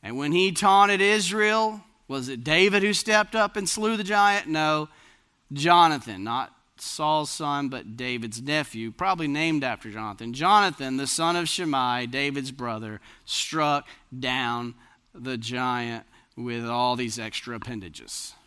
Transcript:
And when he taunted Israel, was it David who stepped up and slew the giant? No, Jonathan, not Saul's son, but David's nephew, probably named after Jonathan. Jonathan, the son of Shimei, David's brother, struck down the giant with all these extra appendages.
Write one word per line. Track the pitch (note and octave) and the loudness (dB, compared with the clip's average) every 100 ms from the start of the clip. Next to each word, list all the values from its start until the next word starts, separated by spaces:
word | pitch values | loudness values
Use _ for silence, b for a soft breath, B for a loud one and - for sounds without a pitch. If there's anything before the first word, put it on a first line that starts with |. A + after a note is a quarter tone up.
And | G2 B2 | -8 -4
when | C#3+ | 0
he | F3 F#3 | 2 2
taunted | F3 G3+ G3 G3+ G3 | 4 6 8 6 6
Israel, | G3 G#3+ F3 G#3 G#3+ A3 A3 G#3+ - _ _ | 4 4 2 2 2 4 2 -2 -16 _ _
was | C3+ B2+ | -8 -6
it | C3 | -6
David | A#2+ D#3+ G3 G3+ | 0 4 6 4
who | G3+ | 2
stepped | G#3 - G#3+ G#3 | 0 2 2 2
up | A3+ G#3 | 0 0
and | G#3+ F#3+ | 0 -4
slew | - G#3+ A3+ | -2 0 -2
the | |
giant? | G3 G#3 G3+ G3+ D3+ | 0 4 4 4 0
No, | D#3 D#3 D3+ D3+ b b b b b _ | 0 2 0 -4 b b b b b _
Jonathan, | C#3+ D#3 F3 E3 D3 A#2 G2 | -4 6 8 8 4 -4 -8
not | G#2 A#2+ A#2+ _ _ _ | -4 -4 -6 _ _ _
Saul's | - - D#3 D#3 D3 | -12 -4 0 0 -2
son, | - D3+ C#3+ C#3 | -6 -4 -2 -4
but | B2+ F2+ A2+ | -8 -12 -10
David's | B2+ B2 A2+ A2+ | -6 -6 -6 -8
nephew, | C3 D3+ D3 A2+ A2+ | -4 -2 -2 -8 -10
probably | A#2 F#3 F#3 D#3 | -4 -2 -2 -2
named | C#3+ E3 D#3 | -2 0 0
after | C3 A2 A2+ | -2 -6 -10
Jonathan. | G#2+ A2 G2+ A#2 | -10 -10 -8 -10
Jonathan, | B2 E3+ G#3 G3+ D3 C3+ C3 | -2 4 6 4 -2 -6 -4
the | C3+ | -2
son | - E3 F3 | 0 0 0
of | E3 | -2
Shimei, | - F3 C#3 B2+ B2 B2 | -2 -2 0 0 -2 -4
David's | C3 C#3+ C#3 C3+ | -2 -4 -4 -8
brother, | C3 B2 A2 A2 G#2+ B B - | -8 -8 -6 -8 -14 B B -8
struck | - - D#3+ D3+ C#3+ - B B B2+ | -6 -4 0 0 0 -4 B B -8
down | B2+ B2+ B2 A#2+ A#2+ A#2 b b _ | -2 0 0 -2 -6 -10 b b _
the | A#2+ B2 B2+ | -14 -8 -6
giant | A2+ B2 B2+ B2 A#2 A#2 - b b | -6 -4 -2 -2 -4 -8 -12 b b
with | - A#2+ A#2 A#2 | -12 -8 -6 -4
all | A#2+ B2 B2 | 0 0 0
these | B2 G#2+ | -4 -6
extra | A2 - - | -8 -10 -10
appendages. | A#2 A#2 A#2 F#2 D2+ G#1 - - - | -12 -10 -12 -12 -16 -14 -14 -14 -18